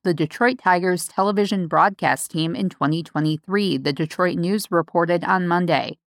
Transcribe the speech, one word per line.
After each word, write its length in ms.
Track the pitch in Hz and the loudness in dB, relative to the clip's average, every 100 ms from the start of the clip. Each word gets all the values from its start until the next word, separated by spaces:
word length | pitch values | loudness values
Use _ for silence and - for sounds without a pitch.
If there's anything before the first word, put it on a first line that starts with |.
the 100 | 185 | -2
Detroit 460 | 165 156 - 240 262 | 0 -2 0 0 0
Tigers 480 | 185 180 180 175 - | 2 2 2 -2 -2
television 580 | - 202 208 202 196 165 | -2 0 2 0 -2 0
broadcast 640 | 156 196 196 151 131 - | 2 2 2 -2 -2 -4
team 240 | 160 165 | -2 -2
in 140 | 180 185 | -2 -4
twenty 340 | - 147 165 | -2 0 0
twenty-three, 760 | 165 151 156 156 - 202 196 139 | -2 -2 -2 -2 -2 -2 0 0
the 140 | 139 | -2
Detroit 440 | 143 160 - 180 175 | -2 -4 0 -2 0
News 340 | 170 208 - | -2 -2 0
reported 540 | 170 160 170 170 175 | -2 0 0 2 0
on 240 | 175 185 180 | 2 0 2
Monday. 500 | 175 175 139 127 - | 0 2 0 -2 -10